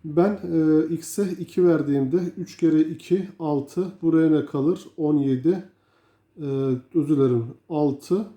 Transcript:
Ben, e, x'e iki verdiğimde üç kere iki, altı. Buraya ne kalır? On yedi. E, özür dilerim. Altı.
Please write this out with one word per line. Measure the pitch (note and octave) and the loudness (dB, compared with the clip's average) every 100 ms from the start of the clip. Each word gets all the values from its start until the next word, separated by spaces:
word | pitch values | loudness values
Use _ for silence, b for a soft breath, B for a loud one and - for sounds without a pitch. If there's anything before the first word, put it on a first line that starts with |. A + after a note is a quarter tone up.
Ben, | D#3 D3+ G3 G3+ F3+ | -2 0 0 -2 -4
e, | E3 D#3 D#3 D#3+ | 0 2 2 2
x'e | E3 - - G3 F3 | -4 -6 -4 -4 -6
iki | E3+ - F3+ | -6 2 4
verdiğimde | D#3+ C#3+ C#3 C3 F3 F3 - | 4 0 0 0 -2 -4 -8
üç | E3 - | -14 -2
kere | E3 D#3 | 2 2
iki, | D#3 E3+ - F#3 F#3 - | 0 -4 -2 -2 -2 -6
altı. | D#3 D3 C#3 - F#3 - | -2 -2 -4 -6 -6 -4
Buraya | E3 D#3+ D#3+ | 0 2 4
ne | D3+ D3 | 2 0
kalır? | C#3+ C#3+ F3+ - - | -2 -2 -2 -8 -6
On | D3+ D3+ | 0 0
yedi. | C#3 B2+ D3+ F#3 - _ _ _ _ _ _ - | 0 0 0 -2 -6 _ _ _ _ _ _ -12
E, | C#3+ C3+ C3+ B2+ - | -6 -2 -2 -2 -2
özür | E3 C#3+ C#3+ | -2 0 2
dilerim. | C3+ A#2+ A#2 - _ | 4 2 -2 -12 _
Altı. | D#3 D3 C#3 - F#3 G#3+ | -2 0 -2 -2 -2 -2